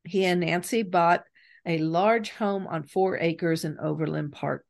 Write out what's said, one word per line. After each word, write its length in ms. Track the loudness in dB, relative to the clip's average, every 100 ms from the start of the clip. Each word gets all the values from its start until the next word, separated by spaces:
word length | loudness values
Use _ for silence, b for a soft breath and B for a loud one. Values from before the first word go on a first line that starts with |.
he 200 | -4 0 2
and 160 | 2
Nancy 420 | 2 -2 0 -2
bought 400 | 0 4 4 4 0 b b b -4
a 140 | -2
large 500 | 0 2 4 2 -2
home 380 | -4 -2 -2 -4
on 160 | -8
four 340 | -4 0 0 0
acres 480 | -2 0 0 0 -2
in 140 | -4
Overland 520 | -4 -2 -2 -4 -6
Park, 340 | -6 -6 -6